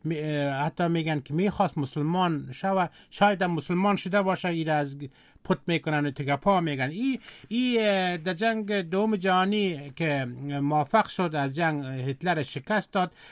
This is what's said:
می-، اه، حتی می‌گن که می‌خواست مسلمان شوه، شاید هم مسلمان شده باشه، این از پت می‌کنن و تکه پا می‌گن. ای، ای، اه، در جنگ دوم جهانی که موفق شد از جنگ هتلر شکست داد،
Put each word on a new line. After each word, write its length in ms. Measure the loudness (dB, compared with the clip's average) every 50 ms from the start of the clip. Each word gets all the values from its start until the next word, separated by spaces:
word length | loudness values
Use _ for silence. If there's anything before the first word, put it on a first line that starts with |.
| -6
می-، 120 | -4 -4 -2
اه، 480 | -2 -2 -2 0 0 0 0 -2 -2
حتی 220 | -2 -2 0 0 2
می‌گن 320 | 2 0 0 0 -2 -2
که 140 | -4 -2 -2
می‌خواست 440 | 0 0 2 2 2 0 0 0 -2
مسلمان 720 | -4 -4 -4 -2 -2 0 0 0 0 0 0 -2 -6 -8
شوه، 360 | -8 -6 -2 0 0 0 0 -2 -4 -12 -20 _
شاید 320 | 0 4 4 4 4 2
هم 100 | 0 0
مسلمان 440 | 0 -2 -2 -2 0 2 2 2 2
شده 260 | 0 0 0 0 2
باشه، 260 | 2 2 0 0 -2 -2
این 220 | -2 -2 0 0
از 280 | 0 0 0 -2 -6 -10 -12 -14 -14 -18 _ -20 _ _ -4
پت 140 | -2 -2 -2 0 0
می‌کنن 380 | -2 0 0 0 0 0 0
و 60 | 0
تکه 240 | -2 -4 -2 -2 -2
پا 260 | 0 2 2 4 4
می‌گن. 280 | 2 0 0 -2 -2 -4
ای، 300 | -2 -2 -2 -2 -2 -2 -6 -14 -20 -20 -10 -4
ای، 300 | -2 0 0 2 2 2
اه، 380 | 4 4 2 2 2 0 -2 -2
در 160 | -4 -4 -2
جنگ 400 | 0 0 0 0 0 -2 -2 -2
دوم 420 | -2 -2 0 0 0 2 2 0
جهانی 600 | 0 2 4 4 4 4 4 2 2 0 0 -2 -4 -8 -10 -6
که 300 | -2 0 0 0 0 -2 -4 -6 -8 -8 -6 -2 -2
موفق 460 | 0 2 2 2 2 4 4 2 2 2
شد 240 | 0 -2 -2 0 0
از 220 | -2 -2 -2 0
جنگ 300 | 0 0 0 0 -2 -4
هتلر 580 | -6 -6 -4 -4 -4 -4 -2 -2 0 0 0 -2
شکست 480 | -4 -6 -8 -4 -2 0 -2 -2 0
داد، 200 | 0 0 0 0 -4 -10 -20 -20